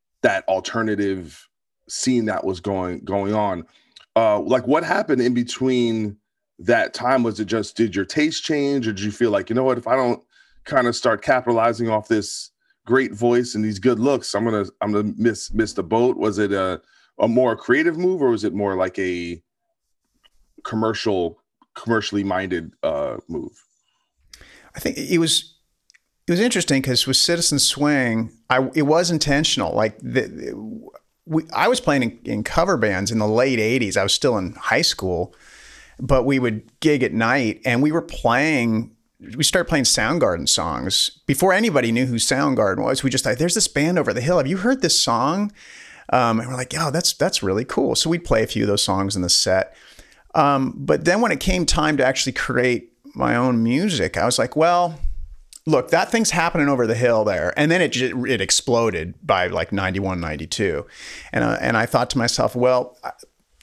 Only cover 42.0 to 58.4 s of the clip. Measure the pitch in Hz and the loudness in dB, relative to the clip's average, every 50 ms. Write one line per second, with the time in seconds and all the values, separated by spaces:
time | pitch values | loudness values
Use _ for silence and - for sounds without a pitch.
42 | 131 123 120 110 - - 135 135 147 143 127 117 107 98 95 104 107 117 131 - | 0 0 0 -2 0 0 0 0 0 0 2 2 2 2 0 0 0 -2 -2 0
43 | - 131 123 - - 123 - 117 160 175 - 226 - - - 139 147 170 180 165 | 0 -2 -2 0 -2 0 0 0 0 0 0 0 0 0 0 0 0 2 2 0
44 | 139 117 98 120 120 165 180 165 131 139 190 185 196 240 269 262 - 156 - - | 0 0 -2 -2 0 0 2 2 2 0 -2 0 0 0 0 2 0 0 2 2
45 | - 123 117 113 127 147 170 202 208 208 - - - - - - - - - - | 2 0 0 0 2 0 0 0 -2 -4 -6 -10 -20 -20 -20 -20 -20 -20 -20 -14
46 | - - - 127 120 117 113 113 120 127 131 127 127 - 139 156 165 143 135 170 | -6 0 2 2 4 4 2 0 -2 -4 -6 -8 -8 -6 -4 -4 -2 -2 -2 0
47 | - - - - 143 190 - - 104 95 95 110 131 - - - - - - - | -2 -2 0 0 0 0 0 -2 -2 0 0 -2 -2 -2 -2 0 0 0 0 0
48 | - 160 175 170 - - 120 113 110 - - 110 107 104 101 107 - - 95 98 | 0 0 0 -2 0 0 2 2 2 0 0 -2 0 0 0 0 0 0 0 0
49 | 98 98 101 92 87 85 - - - 95 92 92 - - - - - - - - | -2 -2 -2 -2 0 0 2 2 2 2 2 2 0 -2 -6 -20 -20 -20 -20 -20
50 | - _ _ _ _ _ - 160 143 143 143 135 135 - - - 139 139 147 - | -20 _ _ _ _ _ 0 2 2 4 4 2 0 -2 -4 -4 0 0 0 2
51 | 156 170 180 220 247 220 - 131 - 190 185 180 160 - - 151 151 156 151 135 | 2 2 2 2 2 0 0 0 0 0 0 0 0 0 2 2 2 0 2 2
52 | 127 131 131 - - - - - - - 123 123 123 127 120 - - - _ _ | 2 2 2 0 -2 -4 -4 -4 -4 -2 0 2 2 2 0 0 -4 -8 _ _
53 | _ - - - 131 120 117 120 127 127 120 113 113 117 127 151 196 214 165 113 | _ -14 -6 -2 0 0 2 2 2 2 2 2 2 2 2 2 0 0 0 0
54 | 85 - - 80 95 123 - - 113 - - 151 160 175 175 175 175 170 160 143 | -2 -2 0 0 0 0 0 0 -2 0 2 2 2 4 4 2 2 0 -2 -2
55 | - - - - - - - - - - - - - 160 156 127 127 - - 170 | -2 -2 -2 -2 -8 -12 -14 -20 -20 -20 -18 -8 -2 2 2 2 2 2 2 0
56 | 208 - 233 226 220 - 160 175 165 170 - 165 143 143 139 123 120 110 110 113 | 2 2 0 0 0 0 0 0 0 0 0 0 2 2 2 2 2 0 0 2
57 | 123 120 117 110 104 104 95 82 80 87 - - 147 160 170 185 165 143 - 120 | 2 4 4 4 2 2 0 0 0 -2 0 0 2 2 4 2 2 0 0 -2
58 | 131 120 82 127 127 135 123 107 | -2 -2 -2 -4 -2 -2 0 0